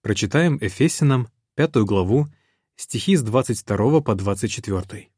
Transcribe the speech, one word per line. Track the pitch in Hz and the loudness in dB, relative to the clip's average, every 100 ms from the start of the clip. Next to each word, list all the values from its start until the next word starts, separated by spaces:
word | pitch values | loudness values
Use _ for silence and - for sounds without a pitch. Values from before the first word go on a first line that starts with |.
Прочитаем | - 101 98 143 170 147 | -4 -2 0 0 0 0
Ефесянам | 101 - 160 - 147 131 120 _ _ - | -2 0 0 2 2 2 -2 _ _ -4
пятую | 156 131 101 | 0 2 2
главу, | 101 92 131 147 - _ _ _ - | 2 2 2 0 -6 _ _ _ -18
стихи | - 117 - 190 | -10 -6 2 2
с | |
двадцать | 110 123 127 113 | 2 0 0 -2
второго | - 101 110 151 | -2 0 2 2
по | 139 98 | 2 -2
двадцать | 98 98 113 | -2 -2 -4
четвёртый. | - - 95 92 104 - | -6 -6 -6 -6 -14 -18